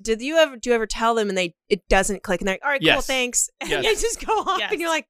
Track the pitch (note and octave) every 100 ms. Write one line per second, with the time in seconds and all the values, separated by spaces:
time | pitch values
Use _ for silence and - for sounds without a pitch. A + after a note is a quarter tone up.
0 | G#3 A3 C4 E4 D#4 A#3+ A#3+ A#3 G#3+ -
1 | A3+ A3+ G#3 F#3+ F3 - _ F#3 - G3
2 | G3 F#3+ - F3+ G3 F#3+ C#4+ C#4 D#3 C4+
3 | C4 C4 B3 - - _ - C#4+ A4 G#4+
4 | A4+ - - A4 F#4 F#4 - F4+ E4 D#4